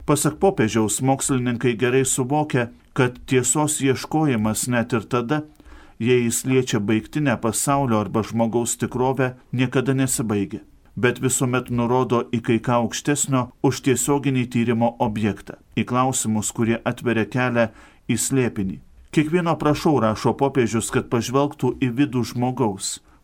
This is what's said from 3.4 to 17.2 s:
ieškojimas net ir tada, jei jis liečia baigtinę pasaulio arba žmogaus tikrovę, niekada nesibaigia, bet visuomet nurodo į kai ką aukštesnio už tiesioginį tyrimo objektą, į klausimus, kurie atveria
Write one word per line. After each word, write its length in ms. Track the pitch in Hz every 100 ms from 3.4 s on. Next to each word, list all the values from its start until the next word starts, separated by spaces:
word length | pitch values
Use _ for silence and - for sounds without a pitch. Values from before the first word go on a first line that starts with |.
| 123 156 151 -
ieškojimas 880 | 135 127 - 151 156 117 107 110 -
net 240 | 120 117
ir 160 | 120 -
tada, 360 | 123 117 151 151 - - - - -
jei 220 | 113 123
jis 220 | 120 113 131
liečia 340 | 131 127 117
baigtinę 580 | 101 107 107 156 147 110
pasaulio 640 | 113 107 - 139 135 110
arba 240 | 101 107
žmogaus 540 | 101 110 113 117 113 -
tikrovę, 580 | 117 120 127 131 131 127 _
niekada 420 | 123 127 131 123
nesibaigia, 720 | 135 131 - 113 104 98 104 - - _ -
bet 260 | 123 120
visuomet 480 | 127 - 131 123 123
nurodo 540 | 120 117 127 123 117 120
į 80 | 117
kai 160 | 117 113
ką 200 | 127 120
aukštesnio 600 | 113 - - 147 - 131 120 -
už 220 | 139 - 139
tiesioginį 600 | 123 - 143 143 131 123
tyrimo 460 | 120 117 117 117 -
objektą, 600 | 123 107 107 95 - - _ -
į 80 | 110
klausimus, 640 | 123 131 127 113 110 104
kurie 280 | - 113 117 120
atveria 400 | 117 120 113